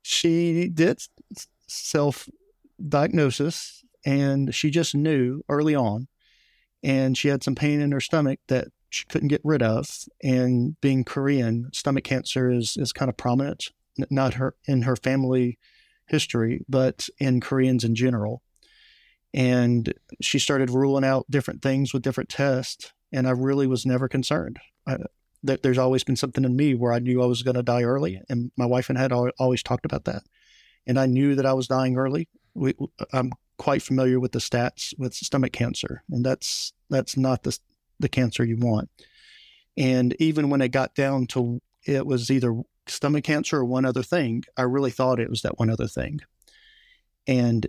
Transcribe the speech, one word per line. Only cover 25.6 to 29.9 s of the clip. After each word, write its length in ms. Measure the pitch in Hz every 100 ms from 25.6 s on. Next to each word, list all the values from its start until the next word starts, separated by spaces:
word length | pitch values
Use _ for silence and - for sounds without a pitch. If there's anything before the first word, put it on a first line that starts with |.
there's 140 | 139 127
always 280 | 127 131
been 120 | - 127
something 280 | 139 123
in 120 | 131 123
me 180 | 147
where 200 | 127 120
I 60 | 120
knew 200 | 123 123
I 60 | 123
was 160 | 120
gonna 220 | 123 123
die 180 | 123 120
early. 400 | 120 131 156 190 -
And 220 | 123 120 -
my 80 |
wife 240 | 120 123 123
and 80 | 131
I 60 |
had 100 | 131
al-, 200 | 123 123 -
always 260 | 127 123
talked 200 | - 123
about 200 | -